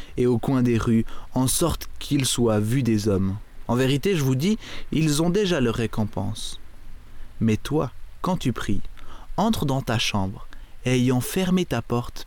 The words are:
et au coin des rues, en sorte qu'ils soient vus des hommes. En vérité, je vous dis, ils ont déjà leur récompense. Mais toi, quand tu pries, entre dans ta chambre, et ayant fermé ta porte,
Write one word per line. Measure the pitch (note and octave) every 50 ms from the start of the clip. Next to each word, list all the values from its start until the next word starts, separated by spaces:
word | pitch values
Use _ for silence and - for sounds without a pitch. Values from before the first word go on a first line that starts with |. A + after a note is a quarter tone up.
| - - -
et | - B2
au | B2 B2 A2+
coin | - - C#3 B2+ B2
des | B2 A#2
rues, | A2 G2+ A#2+ A2+ A2+ A2 - - - - - -
en | C3 B2+
sorte | A#2+ - - F3+ D#3 - - - - - -
qu'ils | - - C#3+ C#3+ C3+
soient | - - - A#2+ A2+ G#2+ G#2+
vus | G#2 G#2+ A#2+ C#3 B2+
des | A#2 A2 G#2 G2+ G#2+
hommes. | G2 F#2 F#2+ F#2+ F#2+ G#2 - - - - - -
En | A#2
vérité, | B2 C3 C3 C#3 C#3 - G3 G3+
je | D#3 C3+
vous | C3+ C3
dis, | B2+ D3+ G3 A3 - - - - - - -
ils | - D3 D#3+ D#3 D3 D3 E3+
ont | G#3
déjà | E3+ G#3+ G#3 F3+ F3+ D3
leur | B2 A#2 G#2+
récompense. | A#2 A2+ G#2+ - A2+ G#2+ G2 - F#2+ F#2+ G2+ A2 - - - - - - - - - - - - - - - - - - - - -
Mais | A2 A2+ G#2+
toi, | G#2 - - C#3 D#3 D#3 B2+ - - - - - -
quand | - F3 F#3
tu | - - C#3 A2+
pries, | - - - G#3 - - - - - - - - - - - -
entre | - F3+ A#3 - - -
dans | C#3 C3 C3+
ta | - - A#2 G#2+
chambre, | - - - G#2 F#2+ F#2+ F#2+ - - - - - - - - - -
et | B2+ B2+
ayant | B2+ A#2+ B2+ B2+ B2
fermé | A#2+ - - G3 F#3+ F3+ F3+ F#3 F3+
ta | - - A#2
porte, | - - A#2+ A#2+ A#2+ - - - -